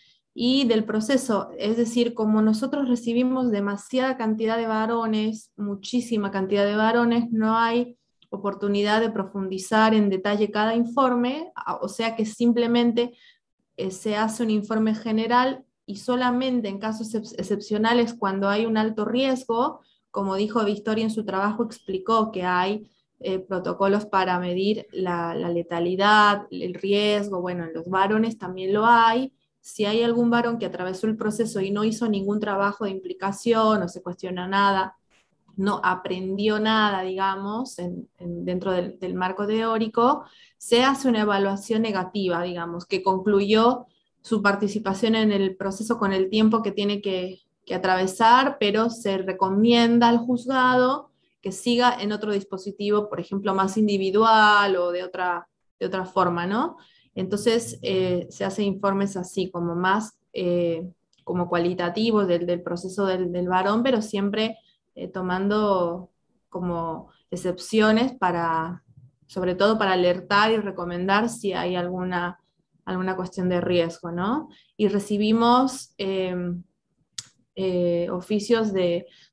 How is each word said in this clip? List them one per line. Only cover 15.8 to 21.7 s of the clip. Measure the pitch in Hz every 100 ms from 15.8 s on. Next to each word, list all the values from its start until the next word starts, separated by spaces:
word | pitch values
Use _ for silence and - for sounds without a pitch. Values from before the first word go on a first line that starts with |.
y | - 202
solamente | - 247 247 247 262 247 208
en | 196
casos | 220 220 220
ex-, | 220 -
excepcionales, | - 190 208 - 214 226 240 233
cuando | - 196 190 196
hay | 208 226
un | 220
alto | 220 220
riesgo, | 214 240 269 254 - 233 277 - _ _ _
como | 202 196 190
dijo | 214 226
Victoria | 208 208 220 220
en | 220
su | 220
trabajo, | 208 190 202 214
explicó | 233